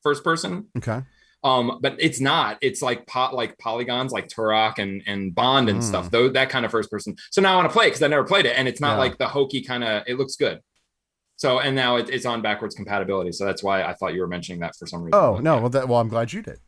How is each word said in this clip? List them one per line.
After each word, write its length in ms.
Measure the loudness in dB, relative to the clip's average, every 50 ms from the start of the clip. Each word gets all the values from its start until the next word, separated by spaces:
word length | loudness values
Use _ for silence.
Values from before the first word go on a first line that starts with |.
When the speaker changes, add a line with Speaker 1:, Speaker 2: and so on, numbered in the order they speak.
Speaker 1:
first 220 | -2 0 0 0 0
person. 460 | 0 0 0 -2 -6 -8 -8 -10 -10 -10
Speaker 2:
Okay. 280 | -8 -6 -4 -6 -6 -8 -12 _ _ _ _ _ _ 0
Speaker 1:
Um, 340 | 2 2 2 2 0 -2 -2 -4
but 140 | -4 0 0
it's 200 | 0 0 0 0
not. 380 | 0 2 2 2 0 -2 -2 -2
It's 200 | -2 -2 -2 -2
like 240 | -2 -2 -4 -4 -6
po-, 300 | -6 -4 -2 -2 -2 -2
like 240 | -4 -4 -6 -6 -8
polygons, 520 | -6 -6 -4 -4 -4 -4 -2 -4 -4 -4
like 160 | -4 -6 -6
Turok 520 | -6 -6 -2 0 2 4 4 2 2 0 -2
and, 240 | -4 -4 -6 -6 -6
and 300 | -6 -4 -4 -4 -2 0
Bond 340 | 2 2 4 4 4 4 4
and 120 | 2 2
Speaker 2:
Mm. 20 | 0
Speaker 1:
stuff. 260 | 0 -2 -2 -2 0
Though 200 | 2 4 4 4
that 200 | 4 2 0 0
kind 160 | 0 -2 -2
of 60 | 0
first 180 | -2 -2 -2 -4
person. 260 | -6 -8 -8 -10 -12 -12 -14 -2
So 140 | 2 4 4
now 100 | 6 6
I 20 |
wanna 120 | 4 4 4
play 160 | 4 4 4
it 60 | 4
'cause 100 | 4 4
I 60 | 2
never 160 | 4 4 2 2
played 240 | 4 4 4 4
it, 100 | 4 2
and 100 | 0 0
it's 140 | 0 -2 -2
not 120 | 0 0 2
Speaker 2:
Yeah. 40 |
Speaker 1:
like 220 | 2 0 0 0 -2
the 80 | -4
hokey 340 | 0 0 0 0 0 -2 -6
kinda. 420 | -6 -4 -4 -4 -2 -2 -2 -2 -2
It 100 | -2 -4
looks 180 | -2 -4 -4 -2
good. 260 | 0 0 0 0 -4 -10 _ _ _ _ _ _ _ _ _ _ _ _ _ _
So, 240 | -2 0 2 2 2
and 160 | 2 0 0
now 220 | 0 2 2 2
it, 120 | 0 0 -2
it's 160 | -4 -4 -2
on 160 | -4 -4 -2
backwards 320 | -2 -2 -2 -4 -6 -8 -8
compatibility. 580 | -10 -6 -4 -4 -2 -2 -2 -2 -2 -2 -4 -4
So 120 | -4 -4
that's 160 | -4 -4 -2
why 220 | -2 0 0 0 0
I 100 | -2 -4
thought 220 | -4 -6 -4 -4
you 60 | -4
were 60 | -4
mentioning 340 | -4 -6 -8 -8 -10 -10 -8
that 140 | -10 -10 -10
for 100 | -12 -14
some 160 | -12 -10 -10 -2
reason. 160 | 2 4 4
Speaker 2:
Oh, 160 | 4 4 2
Speaker 1:
But 80 | 2 2
Speaker 2:
no. 100 | 2 2
Speaker 1:
yeah. 80 | 2
Speaker 2:
Well, 80 | 2 0
that, 180 | 0 0 0
well, 120 | 2 2 2
I'm 100 | 2 2
glad 240 | 0 -2 -2 -2 -6
you 80 | -10
did. 160 | -12 -12 -14 -16 _